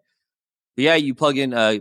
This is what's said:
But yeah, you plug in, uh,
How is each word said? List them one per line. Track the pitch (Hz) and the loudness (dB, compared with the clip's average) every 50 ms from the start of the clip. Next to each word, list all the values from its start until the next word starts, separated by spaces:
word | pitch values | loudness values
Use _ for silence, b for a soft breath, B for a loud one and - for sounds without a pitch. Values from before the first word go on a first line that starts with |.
| _ _ _ _ _ _ _ _ _ _ _ _ _ _ _ - | _ _ _ _ _ _ _ _ _ _ _ _ _ _ _ -2
But | 131 | 0
yeah, | 156 165 | 2 2
you | 165 151 139 127 | 2 0 -2 -4
plug | - 156 147 143 135 | -2 -2 0 0 0
in, | 139 131 123 | -2 -2 0
uh, | 117 110 110 110 104 | 0 2 2 0 0